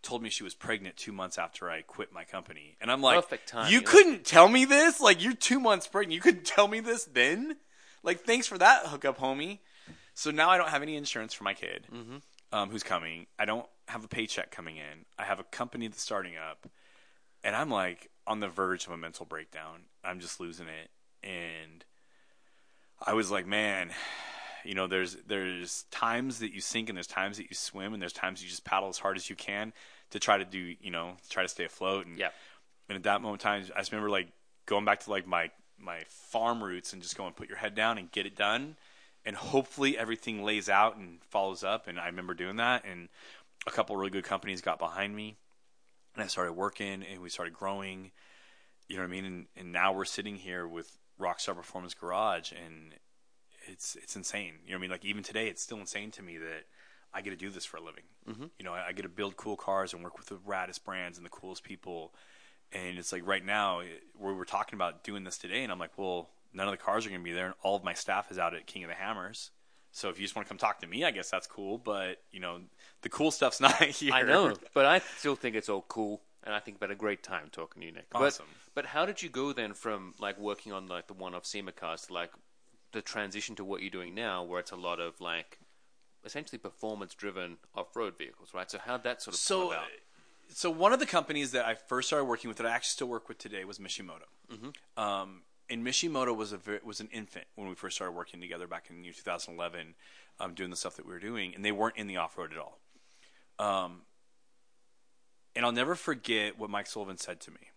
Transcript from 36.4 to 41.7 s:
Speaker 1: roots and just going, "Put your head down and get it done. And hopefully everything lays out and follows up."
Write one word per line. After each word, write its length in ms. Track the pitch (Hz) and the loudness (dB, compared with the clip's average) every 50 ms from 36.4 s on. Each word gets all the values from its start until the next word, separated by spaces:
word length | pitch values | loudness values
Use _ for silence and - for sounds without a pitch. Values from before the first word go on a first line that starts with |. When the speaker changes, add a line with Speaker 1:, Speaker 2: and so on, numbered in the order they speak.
| 113 117 120 117 | 2 2 0 0
Speaker 1:
roots 300 | 107 95 90 90 - - | -2 -4 -6 -6 -8 -10
and 80 | - 95 | -12 -10
just 160 | 85 85 - | -8 -8 -8
going, 160 | - 98 90 | -6 -8 -8
"Put 160 | 82 - - - | -8 -12 -12 -12
your 100 | 98 - | -8 -6
head 160 | 107 104 101 | -6 -4 0
down 220 | 107 110 113 117 | 2 2 2 2
and 140 | 107 90 80 | 0 -6 -6
get 160 | - 104 98 | -4 -4 -4
it 100 | 101 98 | -4 -2
done. 400 | - 104 101 110 120 139 151 156 - - - - - - - - - - | 0 2 2 2 0 -2 -6 -12 -16 -20 -20 -20 -20 -20 -20 -20 -12 -10
And 120 | 110 101 | -8 -8
hopefully 600 | 98 - - - 135 135 - - - 139 135 139 110 | -6 -6 2 2 2 2 2 -2 2 2 2 2 2
everything 460 | 113 110 113 110 - 117 110 104 101 | -2 -2 -4 -4 -4 -6 -4 -2 0
lays 240 | 107 107 104 92 101 | 0 0 0 2 4
out 280 | 98 98 107 113 107 | 6 8 8 6 4
and 260 | 110 95 87 85 82 - | -2 -14 -16 -16 -18 -20
follows 400 | - - 104 98 95 95 85 - | -2 0 0 0 0 -2 -2 -2
up." 220 | 95 | -2